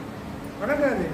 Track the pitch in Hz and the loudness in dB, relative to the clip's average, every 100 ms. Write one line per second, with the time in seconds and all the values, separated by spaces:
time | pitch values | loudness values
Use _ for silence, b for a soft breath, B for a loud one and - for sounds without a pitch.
0 | - - - - - - 208 294 277 214 | -8 -8 -8 -8 -8 -2 0 4 4 4
1 | 165 | 0